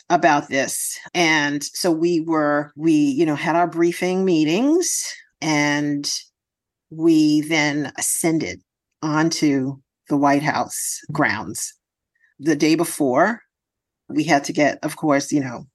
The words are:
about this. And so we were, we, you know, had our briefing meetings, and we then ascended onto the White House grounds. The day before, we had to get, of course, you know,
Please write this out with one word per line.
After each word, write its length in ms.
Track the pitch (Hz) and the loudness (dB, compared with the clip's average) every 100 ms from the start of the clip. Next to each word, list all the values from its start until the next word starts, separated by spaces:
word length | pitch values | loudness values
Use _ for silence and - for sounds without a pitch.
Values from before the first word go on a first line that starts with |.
| - | -2
about 400 | 175 170 147 143 | 2 4 2 0
this. 500 | 135 113 - - - - | -4 -2 -4 -8 -10 -8
And 480 | 175 165 156 143 143 | -2 2 2 0 -4
so 300 | 143 - 185 | -8 -4 -2
we 280 | 160 170 170 | 0 0 0
were, 520 | 160 156 147 147 147 | 0 0 2 0 -2
we, 180 | - 160 | -2 2
you 320 | 151 143 135 | 4 2 2
know, 120 | 160 147 | 0 0
had 180 | 170 | 0
our 140 | 160 175 | 0 0
briefing 560 | 156 170 175 180 185 | 2 0 0 -2 0
meetings, 920 | 190 165 151 175 277 339 349 - - - - - | 2 2 2 2 2 2 0 -4 -8 -12 -18 -8
and 720 | 160 151 147 147 147 143 143 - - _ _ _ _ _ - | -2 0 2 0 -2 -4 -6 -8 -12 _ _ _ _ _ -18
we 520 | 160 165 160 151 151 | -2 2 4 4 2
then 500 | 151 160 147 147 139 - | 0 0 0 -2 -6 -6
ascended 640 | - - 165 160 101 92 _ _ _ - | -6 -2 0 0 -2 -10 _ _ _ -10
onto 760 | 156 151 160 - 151 139 131 139 _ _ - | -2 0 0 0 0 0 -2 -8 _ _ -4
the 80 | 147 | 0
White 260 | 139 143 | 2 2
House 560 | 147 120 - - - - - | 0 -2 -4 -6 -8 -10 -8
grounds. 600 | 151 127 92 90 123 - - _ _ _ _ _ - | -2 0 0 -6 -8 -10 -12 _ _ _ _ _ -6
The 160 | 139 147 | 0 2
day 180 | 151 | 2
before, 680 | 160 170 - 139 127 196 233 _ _ _ _ _ _ - | 2 0 0 0 4 2 0 _ _ _ _ _ _ -6
we 160 | 143 | -2
had 180 | 156 143 | 2 2
to 100 | - | 2
get, 280 | 165 143 - | 0 0 0
of 140 | 156 - | -8 -4
course, 340 | 156 139 143 | 0 0 0
you 100 | 147 | -2
know, 260 | 131 117 - | -4 -8 -16